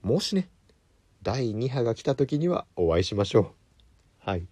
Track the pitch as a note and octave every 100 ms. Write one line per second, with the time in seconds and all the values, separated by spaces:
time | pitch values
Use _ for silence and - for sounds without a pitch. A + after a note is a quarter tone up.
0 | - D3 - F#3+ F#3 _ _ _ _ _
1 | _ _ - B2 A#2+ G#2 B2+ C3 A#2 A2
2 | - C3+ C#3 D3 E3+ F3 - - E2+ E2
3 | F#2+ G#2 G2+ A#2 G2 - _ _ _ _
4 | _ _ - F#2 F2